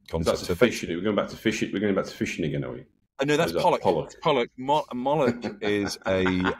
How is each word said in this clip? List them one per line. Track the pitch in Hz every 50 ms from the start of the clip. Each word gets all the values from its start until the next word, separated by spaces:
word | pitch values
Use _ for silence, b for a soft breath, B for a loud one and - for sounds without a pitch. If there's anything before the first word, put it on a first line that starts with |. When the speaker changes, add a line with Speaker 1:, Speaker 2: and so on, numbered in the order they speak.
| _ -
Speaker 1:
concept. | - 82 82 - 101
Speaker 2:
That's | - -
a |
Speaker 1:
So | - 87
Speaker 2:
fishing. | - 123 110 - - - 87 85
We're | 87 98
going | 107 101
back | 98 - -
to | -
fishing. | - - 110 107 - 120 - -
We're | 98
going | 107 101 95
back | 90 -
to | -
fishing | - - 110 - - - 82
again, | 73 73 71 65
are | 62
we? | 60 60 - _ _ _ _ _ _ -
Speaker 1:
Oh, | 135
no, | 147 151
that's | 151 170 -
Speaker 2:
Is | 85
that | 165
Speaker 1:
Pollock. | - 175 139 -
Speaker 2:
Pollock? | - 98 85 76 71 - - -
Speaker 1:
Pollock. | - 165 143 123 120 - _
Mo-, | 127 131 139 147 151 - - 123
Moloch | 123 127 139 147 156 135 120 120 117 - 110 104
Speaker 2:
<laughs> | -
Speaker 1:
is | 107 104 104 101 98 92 - - -
a, | 101 95 95 92 95 92 92 92 - - -